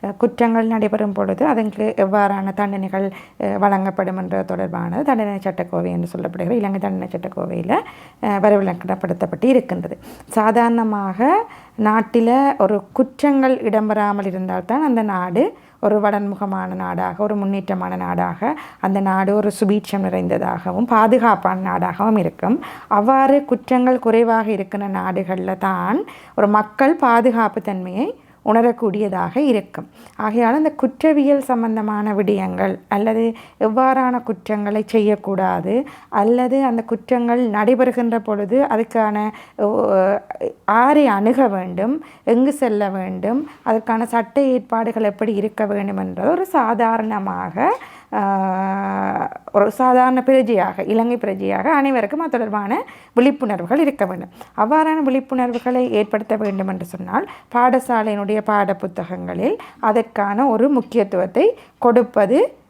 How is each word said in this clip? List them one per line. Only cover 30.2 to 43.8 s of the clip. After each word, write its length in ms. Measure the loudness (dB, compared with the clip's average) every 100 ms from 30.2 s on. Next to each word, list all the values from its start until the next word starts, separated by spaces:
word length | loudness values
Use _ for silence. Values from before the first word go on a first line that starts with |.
| -2 2 2 2
இந்த 140 | 0
குற்றவியல் 680 | 0 -2 2 2 4 4 2
சம்பந்தமான 720 | 2 0 0 -2 -2 -2 0
விடயங்கள் 680 | 0 2 0 -2 0 -2 -2 -4
அல்லது 460 | -2 0 0 0 -2 -14 _
எவ்வாறான 640 | 0 2 2 4 2 0
குற்றங்களை 600 | -4 -8 -4 -4 -2 -2 0
செய்யக்கூடாது 1040 | 2 2 0 -2 -2 0 0 0 -2 -2 -12 -4
அல்லது 540 | 0 2 2 2 2
அந்த 200 | 0 -2
குற்றங்கள் 640 | -2 -6 -2 0 2 0 0
நடைபெறுகின்ற 720 | 0 2 4 2 2 0 -2
பொழுது 440 | -2 -4 0 0
அதுக்கான, 680 | 2 0 0 0 0 0 -4 -6 -18 -2
ஓ, 100 | 0 2 2 4 4 0 -4 -6 -6 -6 0
ஆரை 420 | 4 6 6 4
அணுக 400 | 4 2 4 2
வேண்டும், 560 | 2 -4 -4 -2 -4 -8 -10
எங்கு 300 | 0 2 2
செல்ல 360 | 2 0 0 -2
வேண்டும், 600 | -4 -6 -4 -2 -2 -4 -10
அதற்கான 420 | -2 -2